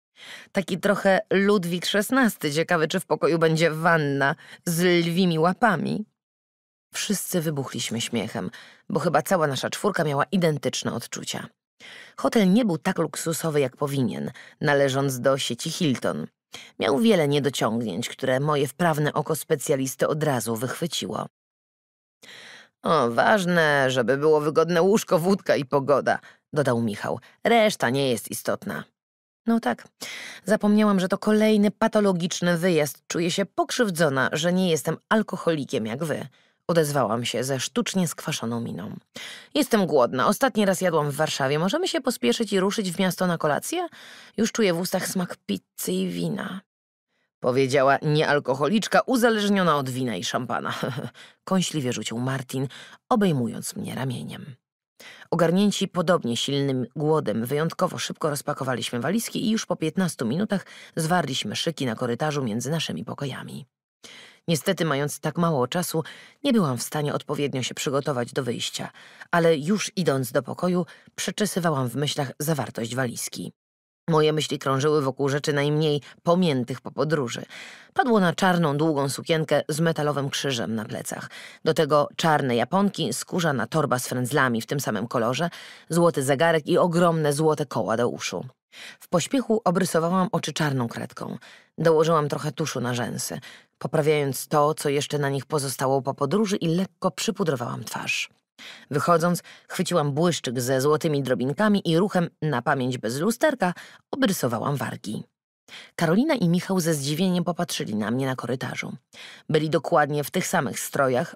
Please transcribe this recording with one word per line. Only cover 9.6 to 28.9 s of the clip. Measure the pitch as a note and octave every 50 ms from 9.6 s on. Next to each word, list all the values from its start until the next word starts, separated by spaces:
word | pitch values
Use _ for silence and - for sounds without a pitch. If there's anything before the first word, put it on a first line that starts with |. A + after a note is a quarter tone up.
| - G#2+
czwórka | - - - G#3 F3+ - D#3
miała | D3+ C#3 C#3 -
identyczne | - G3+ F#3 F3 D#3+ D3+ C#3 - B2+ - - - A2+
odczucia. | - A#2+ - - - - - - - - - - _ _ _ _ _ _ - - - - - - -
Hotel | - - C#4 - A#3 G3 F3+
nie | F#3+ B3 B3+
był | G3+ D#3+ D3+
tak | - F#3+ F#3 -
luksusowy, | D#3+ D3 - - - E3 D#3+ - - E3 D3 D3
jak | C3+ B2+ -
powinien, | - D3+ C#3 C#3+ C#3 B2+ G2 C2 C#2+ D2 - - - - - - -
należąc | - D3 C#3+ C#3 C#3 C3+ B2+ C#3 C#3 C#3 B2+ B2
do | A#2 C3+ C3+ C3
sieci | - - A#2+ - - E3
Hilton. | - - F3+ C#3+ A#2+ - - F#2 D#2 D2 D#2 - _ _ _ _ - - - - - -
Miał | - A3 - C4
wiele | A3+ A3+ G#3 E3+ D3 C#3+
niedociągnięć, | C#3+ D3 C3+ C#3 - - C#3+ A2+ A2 A#2 A#2+ G#2 E2 G#2+ A#2+ -
które | - - C3 B2+ B2+ C3
moje | C#3+ D#3 D3+ C#3+ D3 C#3
wprawne | - - F3 E3 D3+ D3+ D3 C#3+
oko | - D3+ - - D#3+
specjalisty | - - - D#3+ C3 - - D3 C3+ C3 C3 - - B2 -
od | D#3 D3+
razu | D#3 D3+ C3+ A#2+ G2+ A#2 A2+
wychwyciło. | G#2+ - - - - E3+ - - - - F#2 - - - - _ _ _ _ _ _ _ _ _ _ _ _ _ _ _ _ _ _ - - - - - - - - - _ _ _
„O, | - - E3 D3 B2 A#3+
ważne, | - C3+ - A3 A3 G3+ F3+ F3 F3 E3+ D#3+ D3+ C#3+ C#3 C3+ C3
żeby | B2+ C3 A#2 G#2+ C3+
było | C#3 D3 D#3 D3+ D3+
wygodne | D3 D#3 C3+ D#3+ D#3+ E3 F3+ E3
łóżko, | F3 G3 A3 - - - F#3+ D#3+
wódka | E3 F#3+ G3 F#3 - - B2
i | C3 C#3
pogoda”, | - - C#3 C3+ A2+ C#3 A#2+ - A#2 G#2 - - - - _ _ _
dodał | - D3+ C3+ C3 A#2+ A#2
Michał. | A#2 G#2+ G#2 - - - - B2+ - - _ _ -
„Reszta | G#3+ A#3 A#3 G#3+ G#3+ - - C#3 A#2
nie | C3 C#3 C#3 C3
jest | A#2 G#2+ - -
istotna”. | G#2+ - - A2+ G2+ - - G2+ G2 - - -